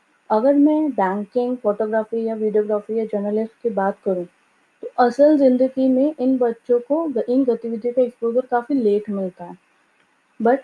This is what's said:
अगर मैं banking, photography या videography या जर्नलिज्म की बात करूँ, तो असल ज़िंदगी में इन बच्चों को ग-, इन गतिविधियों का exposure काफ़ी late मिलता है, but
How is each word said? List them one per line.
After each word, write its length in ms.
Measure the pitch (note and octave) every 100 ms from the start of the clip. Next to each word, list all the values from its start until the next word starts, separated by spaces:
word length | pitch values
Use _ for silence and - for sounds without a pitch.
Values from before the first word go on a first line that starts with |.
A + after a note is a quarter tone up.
| _ _ -
अगर 240 | A3 C4
मैं 380 | C#4+ D4 D4+ D#4
banking, 640 | B3+ F#3+ G3+ G3+ B3 B3 B3
photography 640 | G#3+ G#3 A3 A3 A3 A3+
या 120 | A3+ A3
videography 640 | G#3+ G#3 G#3 G#3 G#3 A3
या 60 | A3
जर्नलिज्म 440 | G#3 G3+ G#3+ A3 -
की 60 | A#3
बात 300 | G3 G3 G3+ G3+
करूँ, 200 | F3+ F3 _ _ _ _ _
तो 80 | - -
असल 380 | A#3+ A#3+ D4 D4+
ज़िंदगी 520 | C4+ B3+ C4 C4 C4
में 260 | B3+ C#4+ D4+
इन 180 | B3+ C4
बच्चों 420 | A#3+ A3+ - A#3+
को 260 | A#3+ D4 E4
ग-, 180 | A#3 G#3
इन 140 | B3+
गतिविधियों 500 | B3+ A3+ A#3 A3+ A#3+
का 80 | B3
exposure 400 | B3 - A#3 A#3
काफ़ी 340 | B3+ A#3+ A#3+ C#4
late 340 | G#3+ G3+ G#3
मिलता 360 | G3 F#3+ - F3
है, 120 | F3+ _ _ _ _ _ _ _ -
but 160 | A3+ C4+